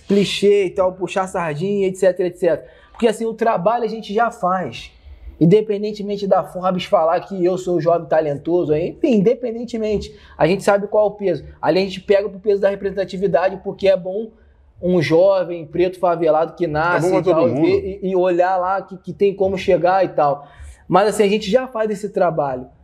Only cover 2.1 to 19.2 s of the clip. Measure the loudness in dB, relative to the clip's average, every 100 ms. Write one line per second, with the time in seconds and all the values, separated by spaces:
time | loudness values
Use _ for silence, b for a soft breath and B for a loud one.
2.1 | 2 -2 -2 -2 -2 B B B -2 -2
3.1 | 0 -6 -2 0 0 0 0 -2 -6 -6
4.1 | -2 -2 -2 -2 -2 -4 -10 -18 b b
5.1 | b b 0 4 4 4 -4 -4 -6 -8
6.1 | -6 0 0 0 -4 -2 -2 0 2 2
7.1 | 0 -2 -2 0 0 -2 0 2 0 0
8.1 | 0 0 -4 -2 0 0 -2 -2 -2 2
9.1 | 4 2 0 -4 -8 -8 -6 -4 -4 -6
10.1 | B B B 0 2 2 0 2 0 0
11.1 | -2 -4 -4 B B 0 0 -2 -4 0
12.1 | 2 0 -4 -2 0 0 -2 -4 -6 -6
13.1 | -4 0 2 0 -2 -8 -2 2 2 -2
14.1 | -8 -8 b b b b -6 0 2 4
15.1 | 4 4 4 -2 -6 -6 -2 -2 0 0
16.1 | 2 2 2 0 -4 -4 0 0 0 2
17.1 | 2 2 2 2 2 2 2 -2 -6 -2
18.1 | 0 2 2 2 0 0 -2 -6 -14 -14
19.1 | -2